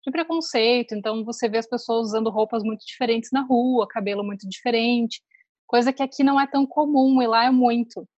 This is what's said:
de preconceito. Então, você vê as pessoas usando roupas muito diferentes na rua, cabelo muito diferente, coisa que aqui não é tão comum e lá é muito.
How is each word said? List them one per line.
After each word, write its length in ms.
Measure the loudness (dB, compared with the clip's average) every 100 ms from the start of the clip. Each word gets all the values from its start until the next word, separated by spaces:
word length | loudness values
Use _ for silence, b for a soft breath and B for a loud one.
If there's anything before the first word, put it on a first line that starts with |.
| -6
de 60 |
preconceito. 840 | -6 -4 -4 -2 0 2 0 -2 -6
Então, 280 | -6 -6 -8
você 220 | -6 -2
vê 80 | -4
as 80 | -4
pessoas 400 | -8 -4 -4 -2
usando 220 | -2 -2
roupas 340 | -2 -2 -2
muito 220 | -4 -6 -12
diferentes 460 | -6 -2 -2 0
na 120 | -4
rua, 440 | 2 2 2 0 0
cabelo 360 | -4 -4 -4
muito 240 | -6 -8 -12
diferente, 720 | -8 -2 0 2 0 -2 -6 _ b b _ _
coisa 280 | 2 2
que 100 | 0
aqui 200 | -6 2
não 160 | 2 4
é 60 | 2
tão 180 | 0 0
comum 540 | 0 2 4 4 4
e 60 | 4
lá 180 | 2 4
é 60 |
muito. 560 | 4 4 2 -2 -8 -16